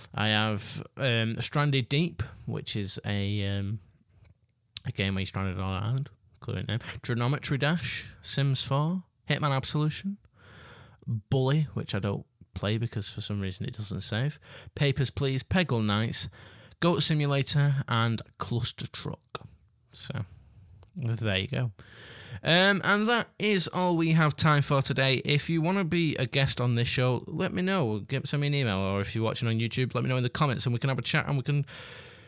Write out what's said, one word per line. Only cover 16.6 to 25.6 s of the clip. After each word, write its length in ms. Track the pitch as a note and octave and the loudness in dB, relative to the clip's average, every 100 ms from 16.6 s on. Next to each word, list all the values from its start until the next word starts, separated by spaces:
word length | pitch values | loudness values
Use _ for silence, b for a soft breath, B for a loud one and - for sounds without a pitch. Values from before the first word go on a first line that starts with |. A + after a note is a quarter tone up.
| B - | B 0
Goat 220 | E3+ F3 | 2 6
Simulator, 840 | - D#3 D3 C#3 C3 D3 C#3+ C#3 C3+ | 6 4 2 2 4 4 4 2 0
and 340 | A#2 A#2 A2+ - - | 2 2 0 -4 -10
Cluster 500 | - A#2+ A#2 - - | -4 0 0 -2 -4
Truck. 320 | - - - _ - - - _ _ _ | -6 -6 -8 _ -14 -14 -20 _ _ _
So, 320 | - - - G#2 B B B B B - - | -10 -8 -6 -8 B B B B B -16 -6
there 420 | A#2+ A#2 A2 F#2+ | -4 -2 0 0
you 100 | G2 | 0
go. 240 | B2+ B2 - B B B B B G2+ | -2 -4 -6 B B B B B -6
Um, 380 | - E3+ F#3+ G3 | 2 4 6 4
and 240 | D3 G3+ A3 | 4 2 4
that 200 | A#3+ - - | 0 -2 -2
is 280 | G#3 G3+ - | 0 4 4
all 280 | - F3+ E3 | 2 2 2
we 140 | E3 | 4
have 260 | D#3+ D#3 - | 4 4 4
time 240 | D#3+ D3 | 4 4
for 200 | C#3 C#3 | 4 2
today. 340 | C3+ C3 C3+ C3 - | 2 2 2 2 2
If 240 | C#3+ - | 2 2
you 120 | E3 | 0